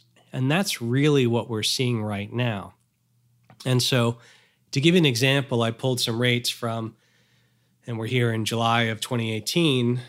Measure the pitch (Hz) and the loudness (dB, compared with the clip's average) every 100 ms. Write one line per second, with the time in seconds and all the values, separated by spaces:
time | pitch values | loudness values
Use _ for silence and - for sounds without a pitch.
0 | _ _ _ 135 131 160 202 - 117 131 | _ _ _ -4 0 0 -2 -4 -2 2
1 | 151 143 120 117 110 110 104 - 127 117 | 4 4 4 0 -2 -4 -2 -2 0 -2
2 | 107 104 101 113 123 104 95 - _ _ | -4 -6 -6 -4 -4 -4 -10 -18 _ _
3 | _ _ _ _ _ - 127 127 - 131 | _ _ _ _ _ -10 0 0 2 2
4 | 117 120 - - _ _ _ 139 151 180 | 2 -2 -12 -20 _ _ _ 2 4 6
5 | 156 117 135 139 131 120 113 117 131 123 | 4 4 2 2 0 0 0 -2 -2 -2
6 | - 117 123 120 120 - 117 113 110 - | -2 0 0 0 -2 -6 -6 -6 -8 -12
7 | _ _ _ _ _ _ _ _ - 117 | _ _ _ _ _ _ _ _ -10 -6
8 | 113 127 120 113 107 113 117 117 113 107 | -2 0 0 0 -2 0 2 2 2 -2
9 | - 120 113 110 104 175 165 131 120 123 | -4 -4 -2 -4 -2 0 2 2 2 0